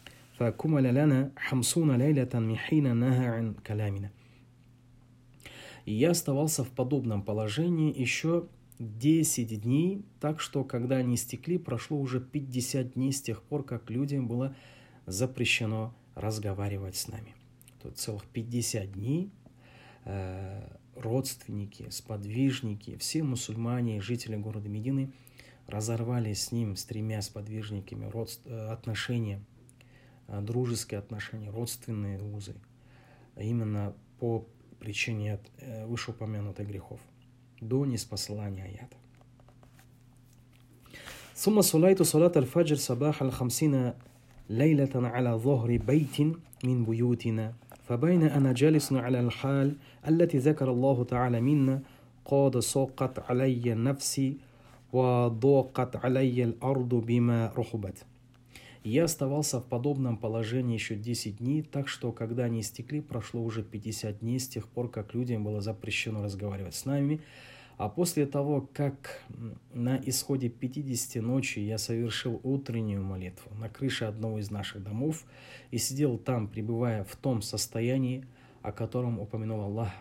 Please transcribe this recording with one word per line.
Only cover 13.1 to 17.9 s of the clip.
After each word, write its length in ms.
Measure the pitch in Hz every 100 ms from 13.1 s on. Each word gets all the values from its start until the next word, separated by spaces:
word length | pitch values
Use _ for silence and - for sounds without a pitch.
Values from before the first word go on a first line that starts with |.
с 100 | 135
тех 200 | - 107
пор, 220 | - 147
как 260 | 135 117 -
людям 360 | 117 139 139 120
было 280 | 120 135 135 - - - - -
запрещено 880 | 95 127 127 117 - 110 110 113 - -
разговаривать 840 | - 107 107 104 98 101 98 95 -
с 120 | -
нами. 260 | 104 - - - - - -
Тут 140 | -